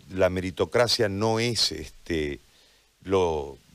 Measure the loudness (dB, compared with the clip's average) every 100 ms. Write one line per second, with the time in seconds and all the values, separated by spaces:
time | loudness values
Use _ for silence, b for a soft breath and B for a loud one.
0 | -6 2 2 2 -4 -2 0 2 2 2
1 | 0 0 0 0 0 0 -2 -2 -12 -12
2 | -4 -2 -2 -6 _ b b b b _
3 | 0 2 2 0 -6 -12 _